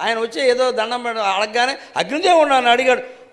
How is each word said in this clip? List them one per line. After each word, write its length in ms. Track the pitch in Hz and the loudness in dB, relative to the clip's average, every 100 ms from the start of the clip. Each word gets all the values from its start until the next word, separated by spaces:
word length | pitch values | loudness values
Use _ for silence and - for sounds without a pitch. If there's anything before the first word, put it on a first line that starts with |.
ఆయన 180 | 202 226 | -4 -4
వచ్చి 320 | 226 311 269 | -4 0 0
ఏదో 200 | 247 254 | 2 0
దండం 320 | 220 220 247 | -2 -4 -4
పెట్ట-, 180 | 240 226 | -6 -4
అడగగానే, 580 | 196 190 214 233 254 277 - - | -2 -2 -2 0 -2 -4 -6 -6
"అగ్నిదేవుడు 520 | 180 294 359 339 294 | -4 -2 2 4 4
నన్ను 220 | 262 240 | 4 2
అడిగాడు, 320 | 240 262 247 - - - | 2 2 0 -4 -18 -20